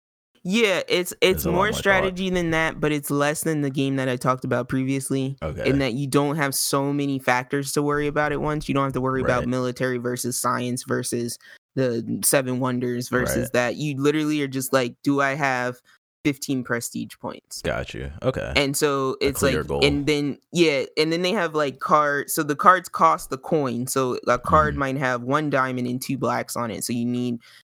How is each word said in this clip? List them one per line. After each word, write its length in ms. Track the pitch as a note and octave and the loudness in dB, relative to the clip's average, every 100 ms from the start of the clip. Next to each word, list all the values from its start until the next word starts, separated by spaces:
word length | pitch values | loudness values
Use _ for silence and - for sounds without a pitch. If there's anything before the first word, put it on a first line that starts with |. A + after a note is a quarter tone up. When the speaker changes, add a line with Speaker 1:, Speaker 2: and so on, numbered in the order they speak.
| _ _ _ _ | _ _ _ _
Speaker 1:
Yeah, 380 | F3+ A3+ G#3+ E3+ - | -2 2 2 0 0
it's, 240 | F3 F3 | -2 -2
it's 300 | - F#3 F3+ | 0 2 2
Speaker 2:
There's 20 | F3+ | 0
a 40 | |
lot 60 | F3 | 0
Speaker 1:
more 100 | G3+ | 0
Speaker 2:
more 60 | |
thought. 60 | G3+ | 0
Speaker 1:
strategy 500 | G3 F#3+ F#3+ F3+ F#3+ | 2 2 0 -2 -2
than 220 | F3+ E3+ | 0 0
that, 280 | D#3+ D#3+ - | 0 0 0
but 120 | D3+ | 0
it's 180 | D3 C#3+ | 0 0
less 320 | C#3+ D3 D3 | 0 0 0
than 200 | D#3+ D3+ | -2 0
the 80 | C#3+ | 0
game 240 | C#3 C3+ C3+ | 0 0 0
that 100 | C3 | 0
I 80 | B2+ | 0
talked 300 | C3+ B2+ C3 | 0 0 0
about 240 | B2 B2 | -2 0
previously. 680 | C3 C3 C#3 C3+ C3+ C3+ C#3 | -2 0 -2 -2 -2 -2 -4
Speaker 2:
Okay. 260 | D#3 C#3+ B2+ | -6 -2 0
Speaker 1:
In 120 | C#3 | 2
that 140 | C3+ | 2
you 140 | B2+ C#3 | -2 0
don't 280 | C#3 C#3+ D#3 | 2 2 0
have 160 | C#3 | 0
so 400 | - - C#3 C#3 | 0 0 0 0
many 240 | C#3+ C#3+ C3+ | 0 0 0
factors 520 | B2+ B2 C3 C#3+ C#3 | 2 0 0 -4 -2
to 80 | D3+ | -2
worry 260 | C#3+ D3 D3 | 0 0 0
about 240 | D3 D3 | 0 0
at 80 | C#3+ | 0
once. 280 | D3 D3+ - | -2 -2 0
You 60 | C#3 | 0
don't 80 | C3+ | 0
have 80 | |
to 80 | C3 | 0
worry 200 | C3 C3 | 0 0
about 180 | B2 B2 | 0 0
Speaker 2:
Right. 60 | B2 | 0
Speaker 1:
military 480 | B2+ B2+ B2 B2+ B2 | -2 -2 -2 -2 -2
versus 420 | B2 B2 B2 - | -2 -4 -4 -2
science 440 | B2 A#2+ B2 B2+ | -2 -2 -2 -6
versus 540 | - B2 B2 A#2+ A#2+ - - - _ C3+ | -2 -4 -2 -4 -4 -8 -16 -20 _ -2
the 440 | B2+ A#2 A2 A2 | 0 0 -4 -2
Seven 360 | - D3 B2+ B2+ | 2 2 2 0
Wonders 500 | C3 B2 B2 A#2+ B2 | 0 0 -2 -2 0
versus 360 | B2 B2 B2+ A#2+ | 0 2 0 0
Speaker 2:
Right. 80 | |
Speaker 1:
that. 220 | A#2+ A#2+ - | 2 2 0
You 220 | D3+ C3+ | -4 2
literally 440 | C#3+ D#3 D3+ D3+ | 2 4 0 0
are 60 | C#3 | 0
just 240 | C3 B2+ | -2 0
like, 240 | C3+ A#2+ - | 2 2 -2
"Do 160 | C#3+ C#3 | 0 2
I 100 | C#3 | 2
have 480 | C#3+ C#3 B2+ B2 B2 _ _ _ _ | 2 0 0 -2 -6 _ _ _ _
fifteen 400 | D3 C3+ - C3 | -2 -2 -4 -4
prestige 520 | A#2+ A#2+ - A#2+ A2+ - | -2 -4 -4 -8 -10 -10
points?" 420 | - - _ - | -12 -12 _ -8
Speaker 2:
Got 300 | D2+ A#1 C2 | -4 -4 -6
you. 180 | - C#2 D2+ | -8 -10 -4
Okay. 300 | C3 - - C3 | -4 -2 -2 0
Speaker 1:
And 220 | C#3 C#3 | 0 2
so 400 | D3+ C#3 C3+ - | 0 0 -2 0
Speaker 2:
A 40 | C#3+ | -2
Speaker 1:
it's 120 | C3+ | 2
Speaker 2:
clear 180 | C#3 D3+ | 2 2
Speaker 1:
like, 80 | C#3 | 0
Speaker 2:
goal. 160 | C#3+ | 2
Speaker 1:
and 220 | C#3+ C#3+ C#3 | 2 2 0
then, 300 | D3 C#3+ - _ | 0 -2 -6 _
yeah, 300 | F3 D#3+ C3+ - - | 2 4 4 -2 0
and 140 | D#3 | 0
then 120 | E3 | 2
they 100 | F3+ | 0
have, 220 | F#3 E3+ D3+ | 0 0 0
like, 240 | C#3+ C3 | -2 -2
cards. 540 | - D3+ D3 C#3+ - | 2 4 4 0 -2
So 80 | - | -2
the 120 | D3 C#3+ | 0 4
cards 320 | F#3+ F#3 F3 | 6 6 2
cost 420 | - E3 E3+ - | 2 4 2 -4
the 60 | C3 | -8
coin. 480 | - D#3+ C3 A#2 D3 | -2 0 0 -2 -2
So 300 | C3+ B2+ A2+ - | 0 0 0 0
a 120 | B2 | 0
card 360 | - D#3 D3+ C#3+ | 4 4 4 0
Speaker 2:
Mm-hmm. 40 | |
Speaker 1:
might 180 | C3+ C3+ | -2 0
have 260 | C3 B2 | 0 -2
one 260 | B2 D3 D3+ | 0 0 2
diamond 380 | C#3 C3 B2+ B2 | 0 0 -2 -2
and 140 | B2+ | -4
two 160 | - C3 | -4 -2
blacks 380 | A#2+ A#2+ A#2+ - | 0 -2 -4 -6
on 160 | A#2 | -4
it. 120 | F2+ | -6
So 100 | - | -4
you 120 | A#2+ A#2+ | -2 -2
need, 340 | B2 B2 A#2 - - _ | -2 -2 -6 -10 -20 _